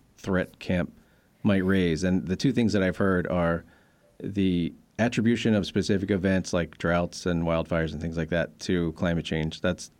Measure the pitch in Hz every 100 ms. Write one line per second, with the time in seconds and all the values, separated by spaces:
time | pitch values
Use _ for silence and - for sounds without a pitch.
0 | _ - - 92 90 - - 90 85 -
1 | - _ _ _ 107 98 92 98 87 80
2 | 90 92 78 92 139 120 113 98 92 87
3 | 101 90 85 90 85 85 - - _ _
4 | _ - - 98 95 87 82 - _ -
5 | 113 120 110 113 117 107 87 101 90 101
6 | 95 98 95 95 - 90 82 - 85 87
7 | 87 - 90 85 82 82 80 85 80 78
8 | 82 82 80 85 - - - 90 85 80
9 | 90 85 80 80 80 - 90 87 - _